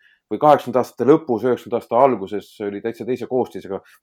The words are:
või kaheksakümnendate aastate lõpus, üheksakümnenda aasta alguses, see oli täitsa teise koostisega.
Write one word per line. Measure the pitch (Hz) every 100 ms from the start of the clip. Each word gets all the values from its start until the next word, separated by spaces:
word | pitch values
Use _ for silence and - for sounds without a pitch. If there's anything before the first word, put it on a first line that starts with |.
| _ _ -
või | 107
kaheksakümnendate | 151 139 127 123 120
aastate | - 120
lõpus, | 156 156 110 123
üheksakümnenda | 117 107 117
aasta | - 120
alguses, | 135 110 95 101 - -
see | 101
oli | 101
täitsa | 113 113 113
teise | 123 113
koostisega. | 127 117 95 90 95 - _